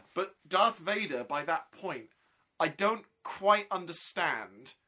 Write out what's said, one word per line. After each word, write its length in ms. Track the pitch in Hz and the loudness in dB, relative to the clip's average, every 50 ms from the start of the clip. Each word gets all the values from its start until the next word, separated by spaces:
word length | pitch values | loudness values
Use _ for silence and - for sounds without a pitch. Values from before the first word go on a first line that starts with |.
| - - - | -14 -8 -6
But 200 | 175 190 - - _ _ | -4 -4 -4 -8 _ _
Darth 320 | 156 185 190 220 226 226 - | 0 4 4 4 4 4 0
Vader, 440 | 160 185 208 214 214 - 139 120 120 | -2 -2 -2 -2 -2 -4 -4 -6 -4
by 200 | - 143 147 143 | -4 -4 -4 -2
that 280 | 160 165 - - - | -2 -2 -2 -4 -8
point, 360 | - - 190 185 143 120 110 - _ _ _ _ _ _ _ _ _ - | -14 -10 -8 -8 -6 -8 -10 -16 _ _ _ _ _ _ _ _ _ 0
I 80 | 165 160 | 0 0
don't 360 | 156 - 196 214 226 - - _ _ _ - | 0 0 0 0 0 0 -6 _ _ _ -12
quite 440 | - - - 196 202 208 208 202 - | -12 -8 2 4 6 6 6 4 0
understand. 1000 | 196 180 175 165 165 - - - - 196 170 151 127 113 104 92 98 107 131 - - _ _ | -4 -6 -4 -4 -4 -4 -4 -2 -2 -2 0 0 0 -2 -6 -10 -14 -18 -20 -20 -20 _ _